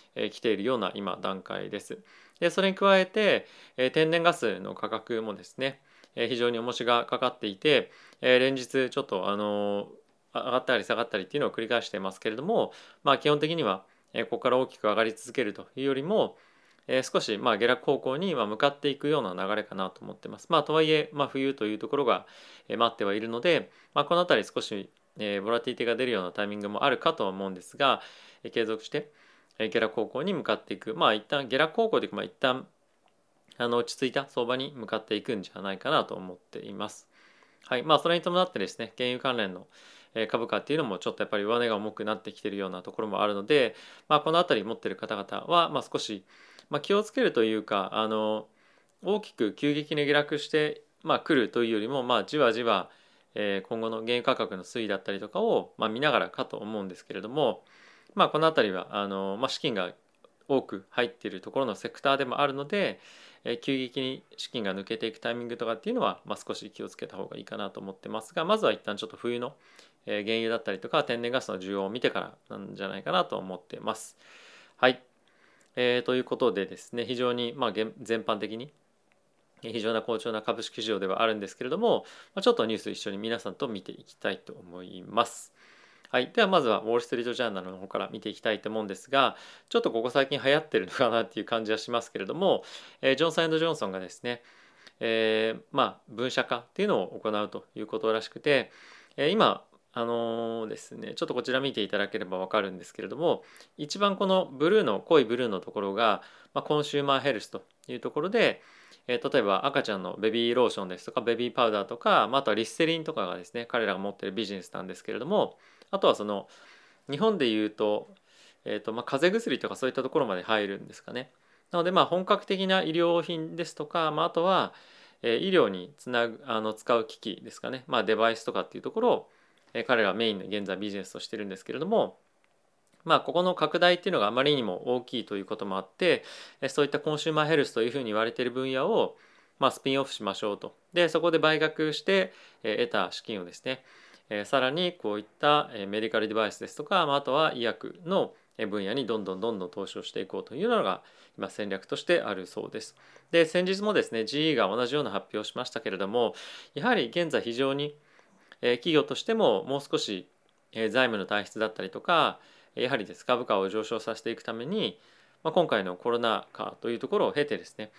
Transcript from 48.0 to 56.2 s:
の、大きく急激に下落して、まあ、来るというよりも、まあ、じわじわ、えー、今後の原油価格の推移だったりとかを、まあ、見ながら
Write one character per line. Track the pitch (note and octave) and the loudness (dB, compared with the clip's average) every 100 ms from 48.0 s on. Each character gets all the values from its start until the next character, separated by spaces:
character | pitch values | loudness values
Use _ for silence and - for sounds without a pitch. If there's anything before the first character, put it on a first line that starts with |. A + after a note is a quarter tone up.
| A2 | 0
の、 | A2 G#2+ G#2+ - _ _ _ _ _ | 0 0 -2 -6 _ _ _ _ _
大 | F#3 G#3 | -2 -2
き | G#3 | -2
く | - G#2+ | 0 0
急 | D3 D3 | 2 0
激 | D3 D3 | 0 -2
に | D3+ | 0
下 | C#3+ | 2
落 | D3 D3 D3 | 2 2 -4
し | - | -2
て、 | D#3 D3+ D3 - _ | 0 0 -2 -14 _
ま | D#3+ | 0
あ、 | C3+ | 0
来 | - D3+ | 4 4
る | G#2+ | 4
と | - | 2
い | A#2 | 2
う | |
よ | A2 | 0
り | A2 | 0
も、 | C#3 | -2
ま | B2 A#2 | 2 0
あ、 | |
じ | G2 D3+ | 2 4
わ | B2 | 4
じ | A2 | 4
わ、 | A#2 G2+ F2+ - _ _ _ - | 2 2 0 -10 _ _ _ -4
え | G#2 G2 | -2 -2
ー、 | F#2+ | -2
今 | A2+ | -4
後 | A2+ | -4
の | A2+ | -4
原 | A2+ B2 | -2 0
油 | |
価 | A#2+ | 2
格 | B2+ A2+ F#2+ | 0 -2 -6
の | |
推 | F2+ A#2+ | -8 -6
移 | A2 | -2
だ | G2 | -2
っ | |
た | - | -2
り | G2 | -6
と | G#2 | -4
か | - | -2
を、 | A3+ C#3+ F2+ - | 2 2 0 -2
ま | A2+ | -2
あ、 | |
見 | A2 | 0
な | D3 | 2
が | |
ら | A#2+ | 2